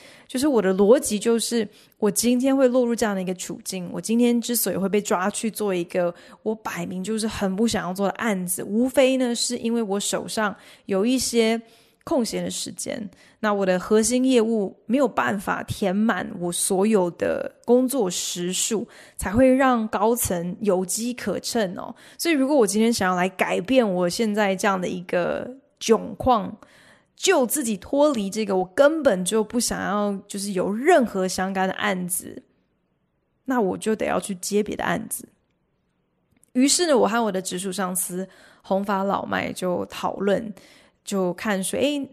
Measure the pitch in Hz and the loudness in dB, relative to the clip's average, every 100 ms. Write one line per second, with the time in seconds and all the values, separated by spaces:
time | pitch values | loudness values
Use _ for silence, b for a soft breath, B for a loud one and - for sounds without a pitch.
0 | B B - 254 294 247 190 190 202 262 | B B -8 -2 2 4 4 4 6 6
1 | - 214 226 233 220 233 208 b b _ | 4 0 2 0 0 -2 -2 b b _
2 | 208 202 233 247 269 269 254 254 240 233 | -2 2 2 2 4 4 4 4 2 0
3 | 220 190 185 180 - 170 - 185 175 175 | -2 -2 -4 -6 -8 -12 -10 -8 -8 -8
4 | 170 233 240 240 226 233 202 180 190 208 | -2 2 4 2 0 -2 -2 -2 0 0
5 | 202 190 190 - 226 - 208 180 170 185 | 0 0 0 -2 -6 -4 -2 -2 -2 -2
6 | 175 B B B 220 220 - 175 175 185 | -2 B B B -6 -6 -8 -8 -6 -6
7 | 185 220 214 - 196 190 226 208 170 185 | -4 -4 -4 -2 -2 0 0 0 -4 -2
8 | 196 - 233 185 180 - - 208 254 285 | -2 -2 -2 -2 -4 -6 -2 0 2 4
9 | 262 262 247 233 - 247 226 233 214 202 | 4 2 0 -2 -4 -4 -2 -2 -2 -2
10 | - 170 175 226 214 - B B - 190 | -2 -4 -4 -4 -4 -4 B B -2 0
11 | 226 262 240 233 220 226 226 b b b | 2 2 2 2 2 0 -6 b b b
12 | - 311 220 180 175 180 - 180 - - | -2 -2 0 -4 -4 -6 -8 -8 -8 -8
13 | - b b b 214 202 190 180 - 214 | -10 b b b -2 0 2 0 4 2
14 | 220 247 262 247 220 226 190 - - 254 | 4 2 4 4 4 0 -2 -6 -2 2
15 | 247 - 247 208 180 175 - - 196 190 | 2 0 -2 -2 -4 -6 -6 -4 0 2
16 | 226 185 - 185 175 175 - 190 214 214 | 0 0 -6 -6 -6 -4 0 2 4 4
17 | 175 170 85 82 - - - 247 254 269 | 2 0 -2 -2 -6 -6 2 4 4 0
18 | 185 - - 180 175 185 - 220 - B | -2 -2 -6 -4 -4 -2 -2 -2 -4 B
19 | B - 196 214 262 254 269 240 220 202 | B -8 0 4 6 6 4 2 -2 0
20 | 214 240 - 175 175 175 202 180 185 - | 0 2 -2 -4 -4 -2 0 0 0 -4
21 | 233 240 214 175 - 233 190 - - - | -6 -6 -6 -6 -4 -2 -4 -6 -14 -16
22 | B - 339 302 262 294 202 202 226 233 | B -4 0 2 4 4 4 4 2 2
23 | 185 180 185 190 170 190 175 262 220 180 | 0 0 -2 -2 -2 -2 2 4 4 2
24 | 175 175 220 208 202 190 208 190 180 180 | 0 0 0 0 0 0 0 0 -4 -6
25 | 175 180 165 - - 262 _ _ - 214 | -4 -2 0 -4 -6 -14 _ _ 2 2
26 | 180 - 262 233 180 - b b b b | 0 -4 0 0 -2 -10 b b b b
27 | b - - 349 247 302 233 196 - 277 | b -4 2 2 2 -2 -4 -6 -2 2
28 | 302 240 196 220 208 190 180 - 285 320 | 4 2 -4 -4 -2 -2 0 4 4 4
29 | 269 185 180 220 214 247 233 190 185 208 | 2 2 0 -2 0 -2 -2 -4 -2 -2
30 | 208 196 - 202 202 180 180 214 294 339 | -2 -4 -8 -10 -4 -2 -2 0 4 6
31 | 226 196 185 - 190 190 190 - 208 185 | 4 0 -2 -2 -4 -2 -2 -2 -2 -2
32 | 180 - - - - _ _ _ _ _ | -4 -6 -8 -14 -20 _ _ _ _ _
33 | _ _ _ _ - 247 190 185 214 220 | _ _ _ _ -4 0 0 -2 -2 0
34 | 143 180 - 185 - 202 208 - - 175 | 0 -2 -4 -8 -2 -2 0 -2 -2 -4
35 | - - - _ _ _ _ _ _ _ | -6 -12 -14 _ _ _ _ _ _ _
36 | _ _ _ _ _ 254 277 - 349 254 | _ _ _ _ _ 2 4 4 4 4
37 | 196 233 220 185 185 185 190 180 185 180 | 4 2 0 -2 -6 -6 -6 -4 -4 -4
38 | - 180 185 B B B - 196 202 196 | -6 -6 -8 B B B -2 -2 0 0
39 | 196 - - 190 - - 180 180 - - | 0 -2 -2 -4 -4 -4 -4 -4 -6 -6
40 | 180 - 202 185 214 185 B B B _ | -6 -2 0 0 -2 -14 B B B _
41 | - 196 180 175 220 190 185 196 277 294 | -6 -2 -2 -2 -4 -2 -2 -2 0 -2
42 | 269 | -6